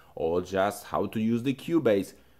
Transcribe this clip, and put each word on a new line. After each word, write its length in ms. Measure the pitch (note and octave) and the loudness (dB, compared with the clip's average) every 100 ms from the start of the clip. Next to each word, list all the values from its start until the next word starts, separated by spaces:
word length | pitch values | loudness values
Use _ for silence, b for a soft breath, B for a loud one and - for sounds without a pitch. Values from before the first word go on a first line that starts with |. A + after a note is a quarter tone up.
| b | b
or 300 | - D#2+ E2+ | -6 -2 -2
just 420 | F2+ F#2+ G2 - - | 0 0 0 -2 -4
how 220 | D#2 G2 | -2 -2
to 120 | A2+ | 0
use 220 | A2 A#2 | 0 0
the 140 | C3 C#3 | 0 -4
Cubase, 580 | - E3 B2 G2+ F#2 b b | 0 2 4 4 0 b b